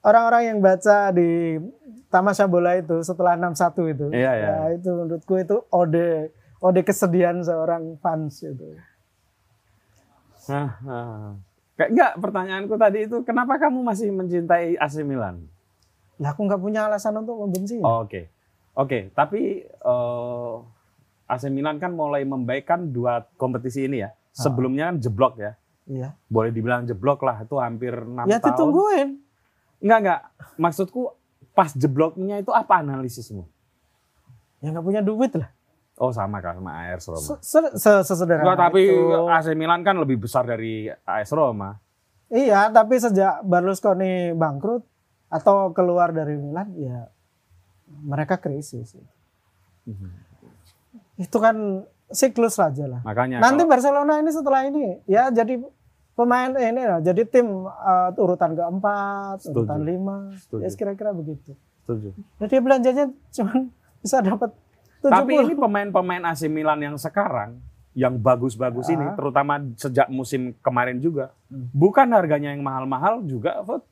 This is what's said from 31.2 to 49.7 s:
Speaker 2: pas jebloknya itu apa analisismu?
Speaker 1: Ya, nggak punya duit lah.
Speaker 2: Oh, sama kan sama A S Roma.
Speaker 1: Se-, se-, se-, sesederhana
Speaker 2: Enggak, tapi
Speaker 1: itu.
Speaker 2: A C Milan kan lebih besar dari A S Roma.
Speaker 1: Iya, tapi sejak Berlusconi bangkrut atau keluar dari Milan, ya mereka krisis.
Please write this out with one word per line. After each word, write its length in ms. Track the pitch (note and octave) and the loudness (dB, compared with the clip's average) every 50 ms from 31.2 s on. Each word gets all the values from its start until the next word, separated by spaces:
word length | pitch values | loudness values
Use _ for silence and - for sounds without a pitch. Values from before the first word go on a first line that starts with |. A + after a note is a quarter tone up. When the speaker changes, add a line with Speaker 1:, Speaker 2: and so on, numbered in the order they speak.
| _ _ _ _ - _ | _ _ _ _ -20 _
Speaker 2:
pas 180 | _ - F#3 D3+ | _ 2 2 2
jebloknya 680 | C#3+ C3 B2+ D#3 C3 C#3 D#3 E3 D#3+ F#3+ F#3 G3 G3+ | 0 -2 -2 0 2 2 0 0 0 -6 -6 -6 -6
itu 120 | G3+ G3 - | -6 -4 0
apa 300 | G3+ A3+ A3 - G3 F3 | 0 0 2 4 2 2
analisismu? 640 | D#3 C#3+ C#3 C3 C3 B2 B2 B2 A2+ - G#2+ G2 F2 E2 _ _ _ _ _ _ _ _ _ _ _ _ _ _ _ _ - _ _ _ _ _ | 2 -2 -6 -6 -6 -8 -10 -12 -14 -14 -14 -14 -14 -16 _ _ _ _ _ _ _ _ _ _ _ _ _ _ _ _ -20 _ _ _ _ _
Speaker 1:
Ya, 100 | C#3+ D3+ | -8 -8
nggak 140 | D#3+ E3+ D#3+ | -6 -4 -4
punya 180 | F#3 G3 G#3+ | -2 0 0
duit 320 | G3+ G3+ G#3+ A3 C4 C4+ - | 0 0 2 2 0 0 0
lah. 160 | E3 A#2+ - _ _ _ _ _ _ _ _ _ | -4 -6 -6 _ _ _ _ _ _ _ _ _
Speaker 2:
Oh, 120 | _ B2 B2+ | _ -2 -2
sama 300 | A2+ G2 G2 G2 G2+ G2 | 0 -2 -4 -4 -4 -6
kan 160 | F2 F2 E2+ | -8 -8 -10
sama 160 | F2+ F#2+ F2+ | -8 -10 -12
A 240 | D2+ E2 F2 F2 F2+ | -10 -10 -10 -10 -10
S 100 | F2 - | -12 -10
Roma. 160 | - E2 D#2+ | -10 -8 -8
Speaker 1:
Se-, 200 | D2 D2+ D4 - | -8 -8 -10 -10
se-, 320 | - - - D4+ D#4+ D4 A3+ | -10 2 2 4 4 4 -4
se-, 280 | G#3 - G#3+ G#3 G3 F3+ | 2 6 6 6 6 4
sesederhana 420 | - F#3+ E3 F3+ E3 E3+ D#3 D3+ | 2 0 -2 2 2 2 4 4
Speaker 2:
Enggak, 120 | F#3 F#3 - F3 | 4 6 6 4
tapi 180 | E3+ E3 G3 F#3+ | 6 6 6 6
Speaker 1:
itu. 440 | G3 F#3+ F#3 E3+ E3 E3 E3 E3+ | 6 6 6 4 4 4 2 4
Speaker 2:
A 100 | F3 E3 E3 | 4 2 2
C 120 | D#3 E3 D#3+ | 2 2 -2
Milan 280 | D#3+ D#3+ D#3+ E3+ F3 | -2 2 0 0 2
kan 120 | F3 G3 F#3+ | 2 2 2
lebih 220 | F3+ D3+ C3+ C3 A2 | 2 2 0 0 -2
besar 260 | G2+ A#2 - C3 B2+ | -2 -2 -2 -2 0
dari 420 | A#2+ A#2 A2 A2+ A2+ A2 A2 G#2+ | 0 -4 -4 -4 -6 -6 -6 -8
A 320 | G#2+ - _ _ - F#2 A2 | -8 -10 _ _ -4 -4 -4
S 100 | G#2 - | -2 -2
Roma. 480 | C#3+ D#3 D3+ C3 A2 G#2 G2 G2 G#2+ G#2+ _ _ _ _ _ _ _ _ _ | 0 2 2 0 0 -4 -8 -8 -10 -14 _ _ _ _ _ _ _ _ _
Speaker 1:
Iya, 420 | _ A#3+ A#3+ C#4 B3 G#3 G3 G#3 A3 | _ 0 2 4 4 4 4 4 6
tapi 260 | A3 A#3 A3 G#3+ B3+ | 6 6 6 6 2
sejak 480 | B3 A3+ A#3+ G3 F#3+ F#3+ F#3+ D#3 D#3 - | 2 2 2 2 4 4 2 0 -2 0
Berlusconi 880 | F#3+ F3+ F3+ F3 F#3+ G3 - - G#3 F#3 F3+ F#3+ F#3+ F#3 F3+ F3 E3+ E3 | 2 2 2 4 2 -2 0 0 0 2 2 0 -2 -2 -2 -2 -2 0
bangkrut 480 | E3 D#3+ D#3 C#3 C#3 C3+ G#3 A#3+ A#3+ - _ _ _ _ _ _ _ _ | 0 -2 -2 -2 -4 -4 -4 -4 -6 -8 _ _ _ _ _ _ _ _
atau 420 | _ - - - G#3 G3 G3 G3 F#3 | _ -8 2 4 4 4 4 2 0
keluar 380 | E3 - F#3 F3+ F3 F3 F3 E3+ | 0 0 2 2 4 2 2 2
dari 260 | E3 D#3+ D#3 D3 D3 | 0 -2 -4 -4 -4
Milan, 360 | D3 C#3+ C#3+ D3 F3 G3+ G#3+ F3+ | -6 -8 -8 -8 -8 -8 -10 -10
ya 320 | E3+ C#3+ B2+ B2 A#2+ A#2 _ _ _ _ _ _ _ _ _ _ _ _ _ _ _ _ _ D3 D3 | -10 -10 -8 -8 -10 -12 _ _ _ _ _ _ _ _ _ _ _ _ _ _ _ _ _ -20 -14
mereka 380 | D3+ D3 C#3 D3 D3+ D3 F#3 | -8 -6 -4 -4 -2 -2 -4
krisis. 580 | F3+ - D#3+ C#3 C#3+ D3 - - A#2+ A2+ - _ - - _ _ _ _ _ _ _ _ _ _ _ _ _ | -4 -2 -6 -6 -6 -10 -12 -14 -14 -14 -16 _ -20 -20 _ _ _ _ _ _ _ _ _ _ _ _ _